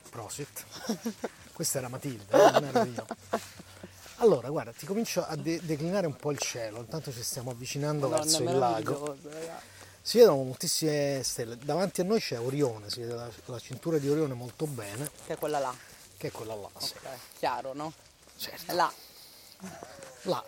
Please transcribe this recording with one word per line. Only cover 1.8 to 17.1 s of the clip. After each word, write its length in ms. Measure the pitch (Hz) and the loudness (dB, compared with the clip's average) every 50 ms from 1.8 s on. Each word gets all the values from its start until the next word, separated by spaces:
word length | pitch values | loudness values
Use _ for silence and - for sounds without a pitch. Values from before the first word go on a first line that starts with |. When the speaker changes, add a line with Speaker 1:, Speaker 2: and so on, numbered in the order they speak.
| 123 | -4
Speaker 1:
Matilde, 440 | 120 127 127 - 143 123 107 101 95 | -4 -6 -6 -6 -6 -8 -8 -2 6
eh, 200 | - - 208 226 | 8 10 10 10
non 120 | - 190 147 | 8 6 2
ero 180 | 139 - 240 220 | 4 4 2 2
io. 220 | 127 120 - - - - - - - - 226 - - - - - - - - - - - - - - - | 2 0 -6 -8 -10 -12 -14 -6 -6 -6 -6 -6 -10 -16 -18 -20 -20 -18 -18 -18 -18 -18 -20 -20 -18 0
Allora, 320 | - 240 220 170 127 113 131 | 4 6 8 8 6 4 0
guarda, 220 | 151 156 117 110 | -2 -2 -4 -6
ti 140 | 117 - - | -8 -10 -6
comincio 400 | 147 196 220 233 - - 185 - | -4 -2 -2 -2 0 0 -2 -2
a 100 | - 160 | -2 -4
de-, 240 | 147 139 160 165 165 175 | -4 -2 -2 -2 -2 -2
declinare 420 | 151 160 135 156 170 190 208 180 | -2 -2 0 0 0 0 0 0
un 100 | 156 131 | 0 -2
po' 160 | - - 147 | -2 -2 -2
il 60 | 143 | -2
cielo, 420 | 131 - - - 127 113 110 104 117 | -2 -2 -4 -4 -4 -6 -6 -6 -8
intanto 320 | 120 - - 160 - 147 | -8 -8 -8 -8 -6 -8
ci 120 | 123 117 113 | -8 -6 -6
stiamo 260 | - - 135 120 131 | -6 -6 -6 -6 -6
avvicinando 560 | 123 120 127 123 - 143 143 147 151 147 139 | -8 -8 -8 -6 -4 -2 0 0 2 2 2
Speaker 2:
Madonna, 160 | 127 - - 151 156 | 2 2 2 4 4
Speaker 1:
verso 140 | 160 156 - | 4 4 4
il 140 | - - | 4 4
lago. 340 | 135 127 120 113 110 - - 143 143 | 4 4 4 4 2 0 -2 -2 -2
Speaker 2:
meraviglioso, 300 | 147 147 139 139 143 147 151 160 | -4 -6 -6 -8 -12 -12 -10 -10
raga. 220 | 165 165 165 - - - - - - - - - | -10 -10 -10 -12 -14 -16 -18 -20 -20 -20 -20 -10
Speaker 1:
Si 160 | - - - 226 | -6 2 8 10
vedono 240 | 240 202 151 135 131 | 10 12 10 8 4
moltissime 800 | 131 127 - - 160 - - 160 156 151 147 143 139 143 135 120 | 0 -4 -2 -2 0 0 2 2 2 2 2 2 2 0 0 -2
stelle, 340 | - - - 120 110 120 | -2 -4 -4 -4 -6 -8
davanti 440 | 120 131 147 147 170 196 185 - - | -6 -4 -2 0 2 2 0 0 0
a 20 | 175 | 2
noi 160 | 180 226 220 | 2 2 2
c'è 200 | - - 135 117 | 2 0 -2 -2
Orione, 500 | 117 131 135 147 143 123 110 107 104 101 | -2 0 2 4 2 2 2 -2 -6 -8
si 120 | - 123 | -8 -6
vede 140 | 117 117 120 | -6 -6 -6
la, 140 | 117 120 120 - - - | -6 -8 -10 -12 -12 -10
la 140 | - 123 113 | -10 -10 -8
cintura 380 | - - 123 - - 165 160 | -8 -10 -12 -6 0 2 2
di 100 | 151 139 139 | 2 4 4
Orione 240 | 147 156 156 135 131 | 4 4 2 0 -2
molto 320 | 120 123 123 - - 160 | -4 -8 -10 -6 -4 -4
bene. 420 | 151 139 117 107 101 101 117 147 - - - 143 | -4 -4 -6 -8 -8 -6 -6 -6 -8 -8 -12 -10
Speaker 2:
Che 80 | 147 165 | -8 -6
è 40 | |
quella 220 | 151 170 151 147 143 | -4 -2 0 0 2
là. 140 | 135 127 127 123 - - - - - - - | 0 0 -2 -6 -12 -18 -20 -20 -20 -20 -12
Speaker 1:
Che 100 | - - | -8 -8
è 40 | - | -8
quella 240 | - - 117 110 110 | -8 -8 -8 -8 -8
là, 140 | 104 98 - - | -8 -10 -12 -10
sì. 160 | - - - - | -8 -8 -8 -8
Speaker 2:
Ok, 140 | - - 135 | -8 -12 -12